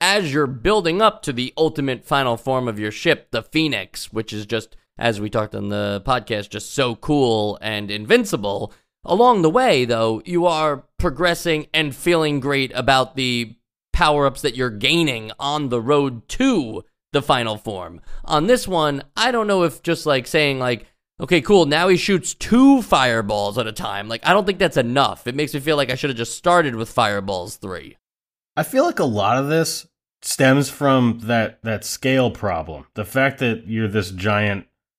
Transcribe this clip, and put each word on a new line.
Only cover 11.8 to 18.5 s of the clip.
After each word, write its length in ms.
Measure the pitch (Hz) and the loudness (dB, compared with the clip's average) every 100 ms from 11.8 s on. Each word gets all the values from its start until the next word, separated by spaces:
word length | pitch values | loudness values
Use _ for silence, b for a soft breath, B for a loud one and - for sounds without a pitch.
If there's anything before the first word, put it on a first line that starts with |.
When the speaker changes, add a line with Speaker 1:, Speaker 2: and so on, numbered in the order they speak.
| 151 123 | -2 -2
Speaker 1:
feeling 440 | 175 170 156 143 | 0 2 2 0
great 320 | 135 139 131 123 | 0 0 -2 -2
about 400 | 127 135 127 135 | 2 2 2 -2
the 400 | 127 120 113 - _ _ _ | -2 -2 -4 -10 _ _ _
power-ups 480 | - 160 147 139 - | 2 2 4 2 0
that 140 | 147 123 | -4 -2
you're 140 | 127 | -4
gaining 640 | 104 127 170 156 117 110 - | 0 2 2 0 -2 -8 -8
on 300 | 139 151 139 | -4 -4 -2
the 120 | 120 | -2
road 460 | 113 147 139 120 - | 0 2 0 -4 -8
to 540 | - 269 214 120 107 - _ _ | -2 0 2 -2 -8 -14 _ _
the 80 | 147 | -2
final 360 | 135 131 113 107 | 2 0 0 -4
form. 440 | 117 95 87 85 - b - | -6 -8 -8 -14 -12 b -2
On 220 | 151 | 0
this 200 | 180 | 4